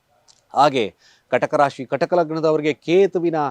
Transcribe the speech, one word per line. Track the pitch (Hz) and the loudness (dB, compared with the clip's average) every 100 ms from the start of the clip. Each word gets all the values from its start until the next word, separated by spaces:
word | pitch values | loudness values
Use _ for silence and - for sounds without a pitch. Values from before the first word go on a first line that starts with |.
| _ _ _ _ _ | _ _ _ _ _
ಹಾಗೆ | 110 151 135 101 - _ _ - | 0 2 2 -4 -6 _ _ -4
ಕಟಕ | 127 143 | -2 0
ರಾಶಿ, | 147 143 - 127 | 0 0 -2 -8
ಕಟಕ | 139 160 | -4 -2
ಲಗ್ನದವರಿಗೆ | 175 160 160 156 156 151 | 0 -2 -2 0 0 -2
ಕೇತುವಿನ | 143 - 175 196 190 170 160 143 | -4 0 2 2 0 -2 -2 -4